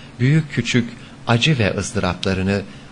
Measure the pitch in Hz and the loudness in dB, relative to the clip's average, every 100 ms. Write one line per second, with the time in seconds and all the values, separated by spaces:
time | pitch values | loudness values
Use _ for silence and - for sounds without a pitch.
0 | - - 127 156 156 - 117 123 120 - | -16 0 2 4 2 -4 0 0 0 -8
1 | - - - 117 147 135 101 101 92 101 | -18 -10 0 2 4 4 2 2 -2 -2
2 | 90 90 98 92 95 101 101 - - | -2 -2 0 0 2 0 -2 -14 -16